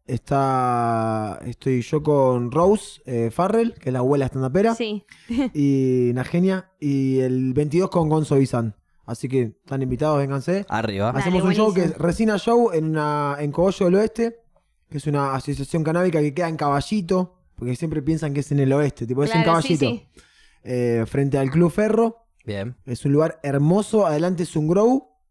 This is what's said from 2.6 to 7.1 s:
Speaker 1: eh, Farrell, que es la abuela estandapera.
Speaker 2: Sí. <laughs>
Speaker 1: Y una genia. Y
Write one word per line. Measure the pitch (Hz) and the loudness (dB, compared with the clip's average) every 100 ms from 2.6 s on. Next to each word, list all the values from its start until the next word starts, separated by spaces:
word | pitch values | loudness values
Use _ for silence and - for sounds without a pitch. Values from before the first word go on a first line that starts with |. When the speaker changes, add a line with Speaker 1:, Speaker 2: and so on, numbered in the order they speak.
| 180 208 - - - | 2 2 -2 -16 -6
Speaker 1:
eh, | 120 117 | -2 -2
Farrell, | - 185 220 233 | 0 0 0 -2
que | - - | -4 -4
es | |
la | 127 | -2
abuela | 127 143 131 | 2 2 0
estandapera. | 131 131 147 220 | -2 -2 0 0
Speaker 2:
Sí. | 226 226 208 - - - | -2 -4 -6 -10 -20 -8
<laughs> | 233 262 | -4 -2
Speaker 1:
Y | - 143 135 131 127 123 | 0 2 2 2 2 0
una | 123 | 0
genia. | 127 170 185 190 180 _ | -2 0 0 0 -6 _
Y | 147 139 135 | -2 0 0